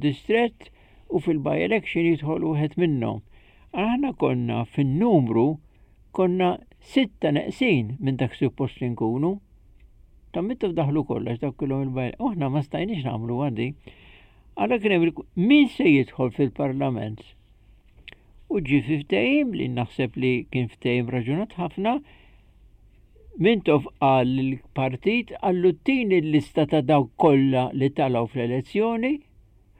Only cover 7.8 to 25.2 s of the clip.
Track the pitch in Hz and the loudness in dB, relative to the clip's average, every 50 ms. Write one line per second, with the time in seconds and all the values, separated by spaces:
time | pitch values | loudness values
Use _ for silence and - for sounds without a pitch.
7.8 | 110 104 131 - - 135 131 123 135 117 - - 147 127 - - 139 123 - - | 0 -2 -6 -4 -2 -2 0 0 -2 -4 -2 -2 -2 -2 0 -2 -4 -4 -4 -6
8.8 | 131 120 117 - 120 110 117 135 151 175 196 202 - _ - - - - - - | -6 -6 -2 -2 -2 0 0 0 0 -2 -2 -4 -10 _ -20 -20 -20 -20 -20 -20
9.8 | - - - - - _ - - - - - 165 180 220 254 - 226 185 165 170 | -20 -20 -20 -20 -20 _ -20 -20 -20 -10 -8 -6 -4 -4 -4 -4 -4 -2 0 0
10.8 | 147 139 147 156 143 - 117 110 104 113 117 117 151 139 131 - 147 135 135 135 | 0 0 0 0 -2 -2 -4 -4 -2 -4 -4 -4 -4 -6 -4 -4 -4 -2 -2 -2
11.8 | 135 131 127 131 127 120 - - 233 254 208 165 139 131 135 151 139 - - 156 | -2 -4 -4 -4 -4 -4 -6 -4 -4 -4 -2 -2 -2 -2 -2 -2 -2 -4 -4 -6
12.8 | 175 214 226 156 127 123 117 110 113 117 120 123 147 143 113 107 117 131 147 - | -4 -4 -4 -4 -4 -4 -4 -4 -4 -4 -4 -2 -2 -4 -2 -4 -4 -6 -6 -10
13.8 | - - - - - - - - - _ _ _ _ - - - 202 226 254 226 | -18 -20 -20 -20 -20 -20 -20 -20 -20 _ _ _ _ -16 -6 -4 -2 0 0 0
14.8 | 202 214 190 170 165 165 - - - - _ 180 180 240 285 302 277 233 - - | 2 2 2 4 2 2 0 -4 -12 -8 _ 0 2 4 6 6 4 4 2 2
15.8 | - 170 143 135 120 - - - 127 120 - - 143 123 - - 143 135 131 135 | 4 4 4 4 4 0 -2 -4 -4 -2 0 0 -2 -2 0 -4 -4 -4 -2 -2
16.8 | 139 135 123 110 110 107 107 - - - - - _ _ _ _ _ - - _ | -2 -2 -2 -4 -6 -8 -10 -12 -16 -20 -20 -20 _ _ _ _ _ -20 -20 _
17.8 | _ _ _ - - - - _ _ _ _ - - - 330 202 151 127 143 139 | _ _ _ -20 -20 -20 -20 _ _ _ _ -20 -10 -6 -4 -4 -2 0 0 0
18.8 | 107 127 156 143 147 - 196 196 233 254 285 302 294 240 190 123 131 127 123 123 | 0 0 -4 -4 -2 -2 -2 0 0 2 2 0 0 -2 -4 -4 -4 -4 -4 -4
19.8 | 113 - - - 131 117 - 127 127 127 127 120 - - - 131 123 107 - _ | -6 -6 -4 -4 -4 -4 -4 -2 0 0 0 0 -4 -4 -4 -4 -4 -4 -6 _
20.8 | - 127 120 123 120 117 127 123 113 127 143 180 214 - - 175 180 156 - 180 | -4 -2 0 0 -2 -2 -4 -4 -2 -2 -4 -4 -4 -6 -8 -8 -8 -8 -6 -4
21.8 | 196 220 254 294 294 - - - - - - - _ _ _ _ - - - _ | -2 -2 -2 -2 -6 -10 -20 -20 -20 -20 -20 -20 _ _ _ _ -20 -20 -20 _
22.8 | - - _ - _ _ _ - - - - - 165 214 233 196 - 165 151 139 | -20 -20 _ -20 _ _ _ -20 -20 -18 -6 0 2 4 4 4 4 2 2 2
23.8 | - - - _ 147 135 131 131 123 123 131 135 131 131 135 123 - - - 139 | 2 -4 -4 _ 2 4 4 4 4 2 0 0 -2 -2 -4 -6 -10 -10 -6 -4
24.8 | 131 131 127 - - 190 226 240 | -4 -4 -4 -2 0 0 0 0